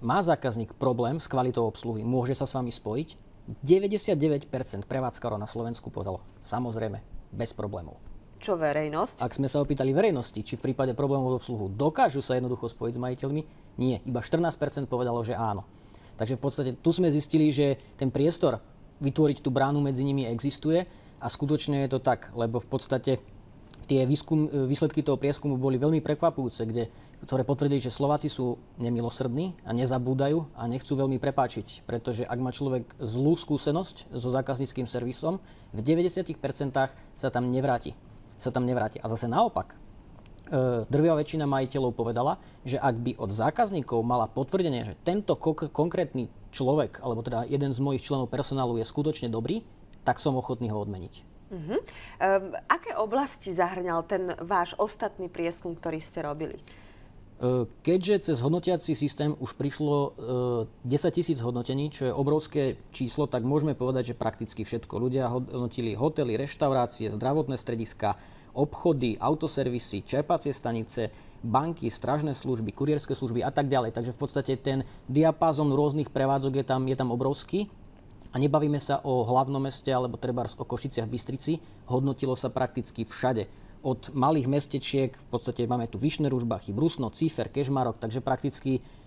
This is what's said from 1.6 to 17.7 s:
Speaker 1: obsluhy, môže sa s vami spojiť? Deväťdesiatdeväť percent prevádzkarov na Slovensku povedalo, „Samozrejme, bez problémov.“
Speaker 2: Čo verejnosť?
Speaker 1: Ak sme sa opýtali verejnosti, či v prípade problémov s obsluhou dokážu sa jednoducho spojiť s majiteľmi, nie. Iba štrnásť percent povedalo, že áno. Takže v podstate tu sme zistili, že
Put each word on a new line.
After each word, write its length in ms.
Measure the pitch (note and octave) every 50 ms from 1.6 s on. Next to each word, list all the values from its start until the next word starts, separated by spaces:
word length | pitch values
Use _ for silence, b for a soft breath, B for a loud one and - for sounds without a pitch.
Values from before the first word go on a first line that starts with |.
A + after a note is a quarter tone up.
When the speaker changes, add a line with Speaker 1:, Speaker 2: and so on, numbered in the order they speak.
| A#2 A2+
Speaker 1:
obsluhy, 320 | - - - A#2 A2+ G#2+
môže 320 | A2+ A#2+ B2+ B2+ A#2+ B2+ C3+
sa 160 | - C#3 -
s 80 | -
vami 160 | C3 B2 A#2+ -
spojiť? 360 | - - G#2 A2 C3+ D#3+ - - - - - - - - - A2 -
Deväťdesiatdeväť 880 | - C3+ F3+ F#3+ G3+ G3 G#3+ G3 - A3 F3+ C#3+ D3+ D#3 D3 C#3 - -
percent 400 | - B2+ C3 - - G2 G#2 -
prevádzkarov 480 | C3 C3+ B2+ A#2+ - - - A#2 G#2+
na 80 | G#2 G#2
Slovensku 480 | - - A#2 A#2 A#2 A#2 - - - -
povedalo, 320 | - G2 G2 F#2 F2+ - - - -
„Samozrejme, 640 | - - A2 A#2+ B2+ A#2+ A2 A2+ A2 G#2 F#2+ G#2+ - - - - - -
bez 240 | - G2+ A#2 - -
problémov.“ 480 | - G#2 G2+ G2 F2+ E2 D2+ - - - - - - - - - -
Speaker 2:
Čo 160 | - A3 F#3+
verejnosť? 640 | E3 D#3 D3 C#3+ D#3 D3+ D3+ D3+ E3 A3 - - -
Speaker 1:
Ak 160 | C#3+ C#3 -
sme 160 | - C#3 C3 -
sa 80 | D3
opýtali 320 | C#3+ - C#3+ C#3 C3 C3+ C3+
verejnosti, 480 | E3+ A3 G#3+ E3 B2+ A#2 - - G#2+
či 160 | G#2 - B2
v 160 | - - C3+ B2+
prípade 240 | - C3 C3 A#2
problémov 400 | C3+ C#3+ C3+ C#3 C#3 C3 B2+ B2+
s 80 | A#2 -
obsluhou 240 | - A#2+ G#2+ G2+ G2
dokážu 560 | G2 A2 C#3 D#3+ - C4+ B3+ - C3+ C#3 -
sa 160 | - B2+ B2+
jednoducho 320 | B2 B2 B2+ A#2 A#2 A#2 -
spojiť 240 | - A#2 A#2+ B2
s 80 | A#2+ B2
majiteľmi, 380 | B2+ B2+ - - C3+ C#3+ D#3 D#3+ B B B B B B - B2+
nie. 160 | C3 A#2+ G2 - C3
Iba 160 | B2 B2 -
štrnásť 320 | - E3+ E3 F3 E3 -
percent 300 | - D3+ C#3 - D3 C3+ A#2+
povedalo, 320 | C3 B2 B2 A#2+ A#2 A#2+
že 160 | A2+ A2+ G#2+
áno. 320 | G2 A#2 G#2+ G2+ F#2 - B B B B B B B B B B
Takže 240 | - A2+ A#2 C3+ -
v 0 |
podstate 300 | - C#3 - - C3+ B2+ A#2+
tu 160 | - - E3
sme 240 | E3 F#3 F3+ E3 D3
zistili, 400 | D3+ - - - D#3 D3+ D3+ C3
že 240 | C#3+ C#3+ C#3